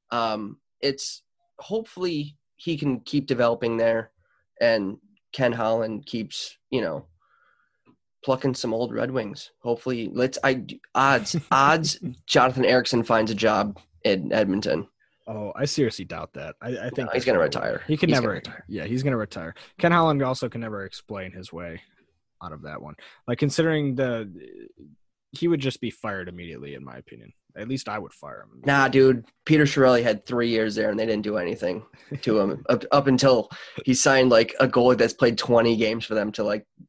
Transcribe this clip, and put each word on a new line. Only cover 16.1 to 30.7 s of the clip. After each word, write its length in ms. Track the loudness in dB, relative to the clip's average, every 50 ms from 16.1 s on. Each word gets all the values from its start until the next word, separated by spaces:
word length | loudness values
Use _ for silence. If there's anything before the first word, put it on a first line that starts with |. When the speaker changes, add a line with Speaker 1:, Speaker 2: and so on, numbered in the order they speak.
| -10 -12 -12 -12 -14
Speaker 2:
that. 220 | -14 -14 -14 -14 -12
I, 60 | -10 -10
I 40 |
think 260 | -8 -8 -8 -10 -8 -8
Speaker 1:
No, 60 | -6
he's 80 | -4 -4
Speaker 2:
that's 120 | -2 0
Speaker 1:
gonna 120 | 2 2 4
Speaker 2:
probably 80 | 4
Speaker 1:
retire. 380 | 2 0 -2 -4 -4 -6 -6 -4 -4
Speaker 2:
He 80 | -2
can 140 | 2 2 2
Speaker 1:
He's 80 | 4 2
Speaker 2:
never 100 | 2 0
Speaker 1:
gonna 120 | -4 -6
retire. 260 | -8 -14 -18 -18 -16 -12
Speaker 2:
Yeah, 160 | -10 -8 -6
he's 180 | -6 -4 -2
gonna 140 | -2 -2 -2
retire. 400 | -2 -4 -8 -10 -12 -12 -12 -14 -18 -20 -20 _ 0
Ken 140 | 2 2 4
Holland 280 | 4 4 4 2 2
also 280 | 0 -2 -2 -4 -6 -8
can 100 | -8 -8
never 240 | -10 -10 -10 -10 -12
explain 480 | -12 -14 -18 -14 -12 -12 -10 -10 -12
his 220 | -14 -16 -16 -16 -14
way 280 | -14 -12 -12 -14 -16 -18 _ _ _ _ _ _ _ _ _ _ -18 -16
out 80 | -16
of 120 | -16 -16 -16
that 180 | -14 -14 -14
one. 140 | -14 -16 -20 -20 -20 -20 -20 _ _
Like, 120 | -6 -2 0
considering 580 | 0 0 2 2 2 2 2 0 0 -2 -2
the, 340 | -2 -2 -2 -2 -6 -8 -10 -14 -18 -20 -20 -20 -20 -20 -20 _ -20 -20 -20 -20 _ _ _ _ _ _ _
he 160 | -10 -4 0 0
would 140 | 0 0
just 180 | 0 -4 -4 -4
be 100 | -8 -8
fired 380 | -8 -8 -10 -8 -8 -8 -10 -12
immediately, 460 | -12 -14 -14 -14 -14 -14 -14 -14 -14
in 100 | -14 -16
my 140 | -16 -18 -18
opinion. 340 | -20 -20 -20 -20 -20 -20 -20 _ _ _ -16
At 120 | -12 -8 -6
least 200 | -6 -6 -6 -6
I 120 | -8 -8
would 140 | -10 -12 -16
fire 280 | -18 -18 -16 -16 -16
him. 200 | -20 -20 -16 -6 0
Speaker 1:
Nah, 220 | 2 4 4 4 6
dude. 380 | 6 8 8 8 6 4 0 _ _ _ 0
Peter 200 | 4 4 6 6
Chiarelli 360 | 4 4 6 6 6 6 6
had 240 | 4 2 0 -2 -2
three 240 | -6 -4 -2 0 0
years 240 | 2 0 0 0